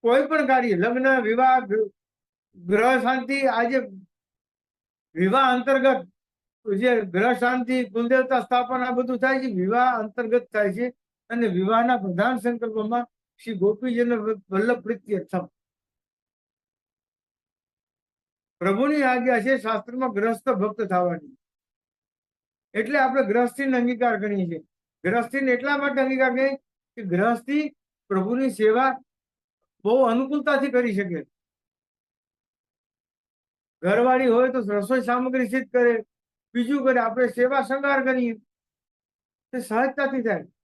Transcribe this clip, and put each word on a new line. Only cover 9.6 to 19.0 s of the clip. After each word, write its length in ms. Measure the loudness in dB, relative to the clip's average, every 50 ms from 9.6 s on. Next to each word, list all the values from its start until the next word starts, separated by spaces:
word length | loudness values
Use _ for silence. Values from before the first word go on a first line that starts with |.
| -2 0 2 2 2 2 0 -2
અંતર્ગત 500 | -6 -6 -6 -8 -4 0 0 -2 -2 _ -2
થાય 200 | -2 0 0 -2
છે, 160 | -4 -6 -6 -6 _ _ _ _ _ _ _
અને 180 | -4 -2 -2
વિવાહના 500 | 0 0 0 0 2 2 2 2 2 0
પ્રધાન 400 | -2 -2 -6 -2 0 0 0 0
સંકલ્પમાં 680 | -2 -4 -4 -4 -4 -8 -6 -6 -6 -4 -4 -4 -4 -6 _ _ _ _ _ _ _ -12
શ્રી 100 | -10 -4
ગોપીજન 600 | 0 0 0 0 0 -4 -4 0 0 0 0 0 -2 -2 -4 -6 -6 _ _
વલ્લભ 340 | -2 -2 0 0 -2 -2 -4
પ્રીત્યર્થમ, 640 | -8 -8 -8 _ -6 -6 -6 -6 _ -6 -8 -8 -8 _ _ _ _ _ _ _ _ _ _ _ _ _ _ _ _ _ _ _ _ _ _ _ _ _ _ _ _ _ _ _ _ _ _ _ _ _ _ _ _ _ _ _ _ _ _ _ _ _ _ _ _ _ _ _ _ _ _ _ _ _ _
પ્રભુની 420 | -2 -2 0 2 0 0 0 0